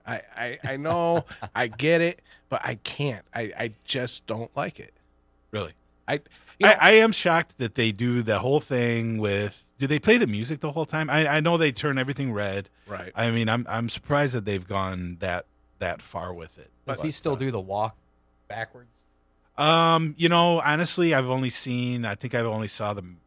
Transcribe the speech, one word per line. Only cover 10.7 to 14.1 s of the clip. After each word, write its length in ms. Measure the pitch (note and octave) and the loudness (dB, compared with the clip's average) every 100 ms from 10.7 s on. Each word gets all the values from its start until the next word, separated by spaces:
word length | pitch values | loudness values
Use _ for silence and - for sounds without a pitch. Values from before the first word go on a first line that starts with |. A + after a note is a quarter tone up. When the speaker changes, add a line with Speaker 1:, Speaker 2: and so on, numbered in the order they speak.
Speaker 2:
whole 120 | D#3 D3+ | -4 -4
time? 240 | D#3 D3+ | -4 0
I, 160 | D3 D3+ | 2 2
I 140 | D#3 | 2
know 160 | E3 E3+ | 2 4
they 160 | D#3 | 2
turn 260 | B2 D3+ C3+ | 0 -2 -2
everything 360 | C3 C#3 C3+ | -2 -4 -4
red. 360 | G#2 G2+ G2 F#2+ _ - | -2 -4 -4 -8 _ -14
Speaker 1:
Right. 280 | F#2+ F#2 - | -12 -10 -2
Speaker 2:
I 160 | A#2 | 0
mean, 160 | A#2 A2 | 2 0
I'm, 180 | A#2+ A#2 | 0 -2
I'm 180 | A2+ A#2 | -6 -4
surprised 460 | - - | -6 0